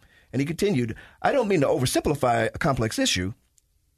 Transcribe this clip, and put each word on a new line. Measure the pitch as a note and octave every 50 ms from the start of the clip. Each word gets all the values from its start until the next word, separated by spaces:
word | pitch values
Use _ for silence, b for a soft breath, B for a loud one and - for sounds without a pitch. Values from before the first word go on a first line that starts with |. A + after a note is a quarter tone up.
| b b b b b b b
And | B2
he | C#3
continued, | D#3 E3 - - G3+ G3+ C3 B2 A2+ A2 B B B B B
"I | B F3 -
don't | C#4 A#3+ G3+
mean | G3+ E3+
to | -
oversimplify | A2 B2+ D#3+ B2+ C3 - E4 - - D3 C#3 - B2 A#2+ A#2 A2+ A2 -
a | -
complex | - D3+ C3+ - A2+ A2 - -
issue. | C3+ B2+ - F#2 F2+ F#2+ A2+ _ _ _ _ _ _ _ _ _ _ _ _